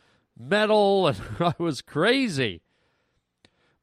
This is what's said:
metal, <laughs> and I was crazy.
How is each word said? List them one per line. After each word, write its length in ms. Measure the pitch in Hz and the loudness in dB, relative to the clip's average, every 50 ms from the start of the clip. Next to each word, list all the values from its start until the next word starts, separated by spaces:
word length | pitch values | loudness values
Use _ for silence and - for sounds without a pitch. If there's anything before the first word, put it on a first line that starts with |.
| _ _ _ _ _ _ - - | _ _ _ _ _ _ -20 -12
metal, 720 | 117 135 196 214 214 208 214 214 202 196 196 196 185 147 | -6 -2 -2 0 2 2 4 4 4 4 4 4 2 2
<laughs> 0 | |
and 120 | 110 - - - 110 - | 0 -2 -6 -8 -4 -2
I 140 | 170 175 - - | -2 -2 -2 -2
was 240 | 170 170 131 - | -4 -4 -4 -6
crazy. 800 | - - - 143 175 226 262 277 262 220 156 135 127 104 87 80 _ _ _ _ _ _ _ _ _ _ _ _ _ _ _ _ _ _ _ _ _ _ _ _ | -10 -8 -4 0 0 2 2 0 0 -2 -2 -2 -4 -4 -6 -10 _ _ _ _ _ _ _ _ _ _ _ _ _ _ _ _ _ _ _ _ _ _ _ _